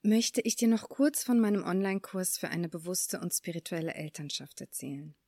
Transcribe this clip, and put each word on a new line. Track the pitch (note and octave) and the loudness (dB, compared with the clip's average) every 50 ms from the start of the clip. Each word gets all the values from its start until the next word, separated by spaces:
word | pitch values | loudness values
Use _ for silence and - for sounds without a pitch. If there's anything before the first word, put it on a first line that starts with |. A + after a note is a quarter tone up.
möchte | - G#3 G#3+ A3+ A#3 - - B3 | 4 4 6 6 4 2 0 0
ich | - A3+ - | 0 0 0
dir | - A#3 | 2 4
noch | A3+ A3+ G#3+ - - | 4 4 4 0 -4
kurz | - - C#4 D4+ D4 - - | 0 2 4 4 4 0 2
von | - A#3+ A#3 | 4 4 6
meinem | A3 G#3 G#3 G3+ - | 6 6 4 2 2
Online-Kurs | F3 F3 F#3+ G3 G3 F#3+ G3 - - - F#3 F#3 - - - | 0 0 2 2 2 0 -2 -4 -4 -4 -4 -2 -2 -2 -4
für | - - | -4 -4
eine | - E3+ F3 | -2 -2 -4
bewusste | D#3+ F3+ E3 D#3+ F3 F#3 - - - - - | -4 -6 -8 -6 -4 -4 -4 -2 -4 -4 -4
und | - F3 | -4 -4
spirituelle | - - - F3+ E3 E3+ - - F3+ E3 D#3+ D#3+ - | -4 -4 -4 -4 -6 -6 -6 -6 -6 -4 -4 -4 -6
Elternschaft | - D#3 D3+ - - D3 D3 - - C#3+ - - - | -6 -10 -10 -10 -10 -10 -10 -10 -10 -12 -14 -14 -16
erzählen. | - - - - C3 C#3+ C#3 C#3+ D3+ D#3 D3+ _ _ | -16 -12 -12 -10 -10 -10 -10 -10 -12 -16 -18 _ _